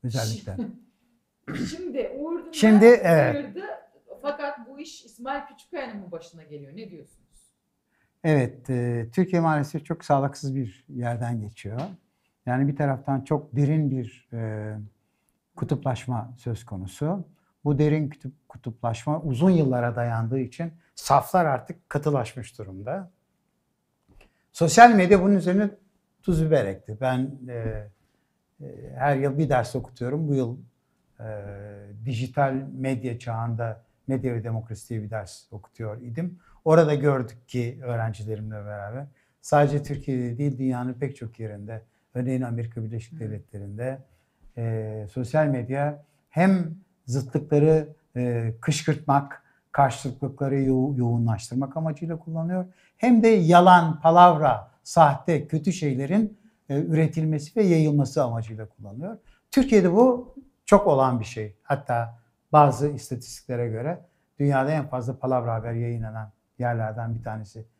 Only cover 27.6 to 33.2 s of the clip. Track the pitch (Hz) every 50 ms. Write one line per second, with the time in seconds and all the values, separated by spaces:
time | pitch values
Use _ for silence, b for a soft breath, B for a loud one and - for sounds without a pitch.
27.6 | 113 110 110 107 104 104 _ _ _ _ _ _ _ _ _ _ _ _ _ _
28.6 | 147 135 - - - - 131 127 131 143 143 135 139 143 131 143 156 131 143 123
29.6 | 117 - - 127 - - - - 120 123 135 151 160 147 143 135 127 117 123 143
30.6 | - _ _ _ _ _ _ _ _ _ _ _ 110 110 107 104 101 101 101 101
31.6 | 101 104 101 101 104 101 104 107 110 123 127 110 127 127 - 143 139 135 131 135
32.6 | 135 139 127 131 127 135 135 117 117 127 117 120